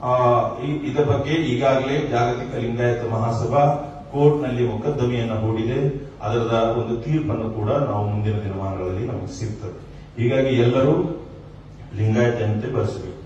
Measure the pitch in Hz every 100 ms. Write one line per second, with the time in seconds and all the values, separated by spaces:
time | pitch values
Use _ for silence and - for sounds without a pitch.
0 | 123 123 123 123 - - 139 151 147 131
1 | 143 - - 160 131 120 135 135 135 143
2 | - 117 120 123 - 120 113 117 120 117
3 | - 110 113 117 - 143 143 147 - -
4 | - 143 147 147 131 120 117 107 135 123
5 | 123 120 110 110 110 113 113 131 147 -
6 | - - 104 117 113 113 113 117 117 117
7 | 151 156 - 113 113 110 107 143 131 104
8 | 104 107 104 101 101 95 95 92 92 92
9 | 117 - - - 107 104 101 - - -
10 | - - 117 131 131 120 120 131 135 -
11 | 160 - - - - - - - - 101
12 | 107 110 120 120 107 107 113 - 101 -
13 | - -